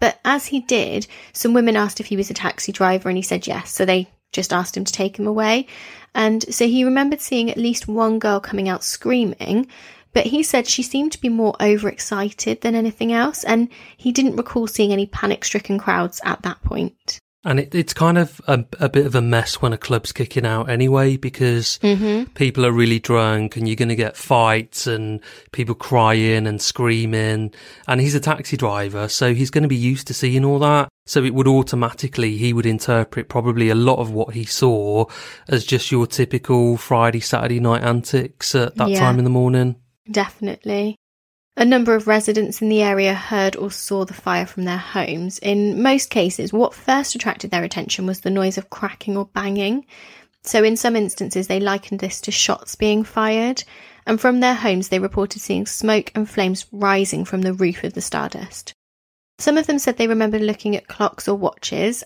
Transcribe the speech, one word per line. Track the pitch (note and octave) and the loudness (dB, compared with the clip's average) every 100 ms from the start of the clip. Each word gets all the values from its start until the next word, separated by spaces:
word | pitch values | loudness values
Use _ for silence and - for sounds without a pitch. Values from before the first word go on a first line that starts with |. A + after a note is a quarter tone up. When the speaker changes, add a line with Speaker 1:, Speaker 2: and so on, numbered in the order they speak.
Speaker 1:
but | A#3+ - A#3+ | -2 0 -2
as | C#4 - | -2 -2
he | C#4 | -6
did, | B3 A#3+ - - G#3+ - - | 0 0 0 -4 -8 -14 -16
some | - A#3 | -4 2
women | A#3 A#3 G#3+ | 4 4 2
asked | G#3 - | 0 -4
if | G#3+ | -6
he | G3 | -4
was | G3 | -4
a | |
taxi | - F#3 - - | -6 -6 -6 -6
driver, | G3+ F#3 F#3 F#3 | 0 2 2 0
and | F#3 | -4
he | |
said | F#3+ F3+ - | -2 -4 -4
yes, | - - | -8 -8
so | - F#3 | -2 2
they | F#3 F#3 _ _ | 2 -2 _ _
just | - F#3 | -6 -2
asked | F3+ F3+ F#3+ | -2 -2 -6
him | |
to | G3 | -6
take | - F#3+ G3 | -4 -4 -4
him | G#3 | -2
away. | G#3+ G#3+ A#3 C4 - - - - - | 0 2 0 -2 -12 -20 -20 -8 0
And | A3 A3 - | 2 2 -2
so | - A#3 | 0 2
he | B3 | 4
remembered | B3+ C4 C#4 D4 | 4 2 2 -2
seeing | - B3+ A#3 | -2 -2 -2
at | - | -2
least | A#3 A#3+ - | -2 -2 -4
one | G#3+ A3 A3 | 0 0 2
girl | A3 G3+ | 0 0
coming | - G3 F#3+ | -2 -4 -4
out | F#3 | -4
screaming, | - - A#3 B3 A3 - - G#3 B3+ - - - _ | -6 -4 0 0 0 -4 -2 -2 -2 -8 -20 -20 _
but | B3 A3+ | 0 0
he | D4 | 0
said | D#4 C4 A#3+ | 2 0 0
she | - | -2
seemed | B3 C4+ D4+ | -2 -2 -2
to | - | -2
be | B3 | -2
more | A3+ A3 - | 0 0 2
overexcited | G#3 G#3 G#3 - - G3+ G#3 - - A3+ | 2 2 0 -6 -6 -4 -4 -4 -6 -4
than | A#3 | -2
anything | A3+ A3+ - A3+ | 0 0 -2 0
else, | A#3 C4 - | 0 0 -2
and | - A3+ A#3+ - - - | 0 2 0 -4 -20 -6
he | B3+ | -2
didn't | B3+ C4+ A3 | 2 0 0
recall | A#3 B3 A3+ | -4 -2 -2
seeing | - G#3 | 0 2
any | G3 G3+ | 2 -2
panic-stricken | - G3+ G3+ - G3+ - G3 | -4 -4 -2 -4 -4 -2 -2
crowds | - F3+ F3 - | 0 0 -2 -6
at | - F3 | -6 -4
that | F#3 - | -6 -6
point. | - - G#3 - - - _ _ - | -6 -4 -6 -6 -10 -10 _ _ -2
Speaker 2:
And | C3+ | 0
it, | C#3+ F3 | 0 -2
it's | D#3+ | -2
kind | - E3 F3 | 2 4 4
of | E3 - - | 2 -2 0
a, | C3+ A#2 - | 0 0 -2
a | C3+ | 0
bit | C#3 C#3+ | 2 2
of | B2 | 2
a | |
mess | A#2 A#2 A2+ - | 2 2 0 -2
when | B2 | -2
a | A2+ | -2
club's | - A#2 - | -2 -2 -2
kicking | - A#2 - A#2 | -6 -4 -2 -2
out | A2 A#2+ | -2 -2
anyway, | A#2+ C3 C3+ C3+ C3+ | 0 2 4 4 2
because | C3+ - B2+ A#2+ A2+ - | -2 0 2 2 -2 0
Speaker 1:
Mm-hmm. | G#3 G3+ G#3+ G#3+ B3+ - | 2 2 2 0 -2 0
Speaker 2:
people | C#3 C3 B2 | 0 2 2
are | |
really | A#2 A#2 A2+ | 4 4 2
drunk | - A#2 A2 G#2+ G#2+ - | 2 2 2 2 -2 -2
and | A2+ | -2
you're | A2 | 0
gonna | A#2 A2+ | 0 0
get | G#2+ - | -4 -6
fights | - B2 A2+ A2 A2+ - - | 0 4 4 2 -2 -8 -4
and | A2 A2 G#2+ - - - | -4 -4 -8 -10 -20 -12
people | - A#2 A#2 | -6 -4 -4
crying | - B2 A2 A2 A2 A2 A2 | 0 4 6 6 4 2 0
and | G#2 | -2
screaming. | - - A#2+ A2+ A2+ A2 A2 G#2+ G#2+ - - - - | -4 -2 0 0 0 0 0 -2 -4 -8 -20 -12 -2
And | B2+ | 0
he's | C#3 C#3+ | 2 0
a | |
taxi | D3 D#3 - C3 | 0 -4 -4 -4
driver, | A#2 G2+ G2+ G2+ G#2+ | -2 -2 -4 -6 -4
so | - B2 | 0 2
he's | A#2+ C3 | 2 2
gonna | D#3 D3+ | 2 2
be | B2+ | 2
used | B2 C3 - | 0 -2 -6
to | |
seeing | B2 C3 C3 C#3 | -4 0 2 2
all | C#3+ | 4
that. | D3 D3 C3+ _ - | 4 4 2 _ -2
So | D3 | 0
it | C3 | 2
would | B2+ C3 | 4 4
automatically, | C3 C3 B2 A#2 - C3 - A2+ G#2 | 4 4 0 -2 -2 -6 -2 -2 0
he | A#2+ | 0
would | A#2 A#2 | 2 2
interpret | A2 - A#2 A2 - A2+ | 0 2 2 0 -4 -4
probably | B2+ A#2 A#2 A2+ | -2 0 2 2
a | A2 | 4
lot | A#2+ C3 | 4 2
of | A2+ | 0
what | G#2+ A2+ A2+ | -4 -4 -6
he | A2 | -8
saw | - C3 A2+ G#2 G#2 A2+ - - - - | 0 2 2 2 0 0 -4 -18 -18 -4
as | B2+ - | -2 0
just | C3 - | -2 0
your | B2+ A#2 | 0 0
typical | - B2 B2 - B2 A#2+ A#2+ | 0 -2 -2 2 2 4 0
Friday, | - B2 A#2 A#2 | 0 2 2 0
Saturday | - A#2+ A#2 A#2+ | -2 -2 0 0
night | A#2 A#2 | 2 2
antics | A#2+ A#2+ A#2 C3+ B2+ - - C3+ | 2 0 0 0 -2 -6 -2 0
at | A#2+ - | 0 0
that | - | 0
Speaker 1:
Yeah. | G3 | 2
Speaker 2:
time | B2+ B2 | 4 4
in | B2 | 2
the | |
morning. | B2+ B2+ B2+ B2 B2 _ _ - | 2 4 2 2 -2 _ _ -6
Speaker 1:
Definitely. | G#3+ G3 - G3+ - A3 G3+ G#3 G#3 _ _ _ _ _ - | -4 -4 -4 -8 -6 -4 -2 -2 -6 _ _ _ _ _ 2
A | |
number | A#3 B3+ A#3 | 4 4 4
of | A3 G#3+ | 2 4
residents | G#3+ G#3+ G#3+ G#3 - | 2 2 0 -2 0
in | A3 | 2
the | G#3+ | 4
area | G#3 G3 G3 | 4 2 2
heard | F#3+ - G#3+ F#3+ - | 0 -2 0 0 0
or | G3+ | -6
saw | - - G3 F#3+ | -8 -4 -4 -4
the | F#3 | -6
fire | - F3 F3+ | -2 -2 -2
from | - | -6
their | F3+ F3+ | -4 -4
homes. | - G3 E3+ E3 F3+ - | -6 -4 -4 -4 -8 -6
In | G3+ G3+ G#3 F#3+ | -2 0 2 2
most | B3+ C4+ - | 2 2 0
cases, | A3+ F3+ - E3+ | 0 0 -2 -2
what | A3 A#3+ | 2 0
first | - - C4+ C#4 | 0 0 0 0
attracted | A#3+ A3 - - | -4 -4 -6 -4
their | F3 | -4
attention | F3 - - - F#3 | -4 -6 -6 -4 -4
was | F#3 | -4
the | F#3+ | -2
noise | G3 F#3+ F#3+ | 0 0 -2
of | F#3+ | -8
cracking | - G3 - - G3 | -8 -10 -8 -6 -6
or | G3+ | -6
banging. | - G3 G3 G3 B3+ - - - - _ _ | -8 -6 -4 -2 -4 -6 -18 -20 -20 _ _
So | - A3+ | -2 4
in | A3 A3+ | 4 4
some | B3 A#3 | 0 0
instances, | G3+ - F#3 F#3+ F#3+ | 0 -4 -6 -4 -2
they | F#3+ | -2
likened | G3+ G3 - G3 | 0 -2 -4 -6
this | F#3+ - | -6 -8
to | - | -6
shots | - - - - | -2 0 -2 -6
being | - G#3+ G#3+ | -2 0 2
fired. | A3 - A3 A3 A#3 B3+ - - - - - | 0 -2 0 2 0 -4 -8 -18 -20 -10 -2
And | A3+ | 0
from | B3+ B3 | 2 4
their | B3 B3 | 2 2
homes, | A#3 F#3 F#3+ | 0 0 0
they | F#3 | -2
reported | F#3+ G#3 G3+ - | -2 -2 -4 -4
seeing | - F#3+ G#3 | -4 -4 -4
smoke | - G#3+ G#3+ - A3 | -2 0 0 0 -4
and | G#3+ | -4
flames | - F#3+ F#3+ - | 0 0 -2 -6
rising | G3+ G3 G3 G3 D#3+ | -2 0 2 0 -4
from | F#3 F#3+ | -4 -2
the | F#3 | -2
roof | F#3 F3+ F3 | 0 0 -2
of | - | -6
the | - | -8
Stardust. | - - - - - - - - _ _ _ _ _ - | -6 -6 -6 -8 -14 -16 -18 -20 _ _ _ _ _ -4
Some | - D4+ | 2 2
of | D#4 | 2
them | D4 | 0
said | C4 B3 | 0 0
they | A3+ | 0
remembered | A3 G#3+ G#3+ | 2 0 0
looking | G#3+ G#3+ G#3+ G#3 | -2 -2 -2 -4
at | - | -6
clocks | - G#3 - - | -4 -4 -2 -4
or | G3+ | -2
watches, | F#3 - - D3+ G3+ A#3+ | -2 -4 -6 -2 -2 -2